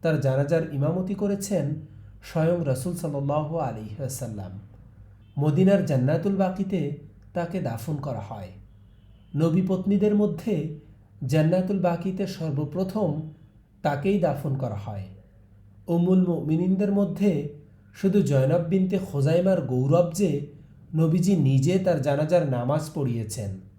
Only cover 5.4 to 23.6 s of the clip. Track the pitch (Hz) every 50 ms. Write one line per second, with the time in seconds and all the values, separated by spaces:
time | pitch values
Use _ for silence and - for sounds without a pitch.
5.4 | 139 151 143 180 185 190 196 185 - - 147 127 123 135 156 165 165 202 196 190
6.4 | 196 185 185 190 196 190 202 180 147 139 147 - - - - - - - - 180
7.4 | 175 170 170 190 151 127 113 107 - - 156 143 131 143 123 107 98 - 120 104
8.4 | 95 90 92 95 - - - - - - - - - - - - - - - 143
9.4 | 156 170 156 185 185 185 190 180 - 196 202 202 202 208 208 208 208 196 160 -
10.4 | - 233 208 156 147 156 - - - - - - - _ - - - 123 139 160
11.4 | 151 160 175 185 180 185 208 190 170 175 170 170 - 196 185 185 202 185 - -
12.4 | 165 156 139 135 151 143 - 175 190 185 - 214 208 165 147 160 156 - - -
13.4 | - - _ - - _ _ _ - 147 143 139 - 196 202 202 170 165 139 -
14.4 | - 151 135 135 131 120 107 101 101 120 107 101 95 - - - - - _ -
15.4 | - - - - - - - - - - 170 170 175 180 190 185 180 175 170 156
16.4 | - 151 156 165 180 185 190 185 208 202 202 202 196 175 - - 196 208 170 143
17.4 | - - - - - - - - - - - - - 190 185 208 175 135 139 131
18.4 | 131 139 160 175 165 160 180 190 185 185 190 190 190 - - 143 139 147 165 175
19.4 | 180 190 190 175 147 120 127 123 135 135 151 170 175 170 - - 208 175 147 143
20.4 | 143 - - - - - - - - - - 156 165 160 165 185 - 190 202 170
21.4 | 139 131 135 135 127 165 185 190 185 185 170 151 127 147 143 139 151 151 180 175
22.4 | 165 139 127 120 120 127 147 156 151 - - 160 143 123 117 117 110 101 - -
23.4 | 107 98 95 95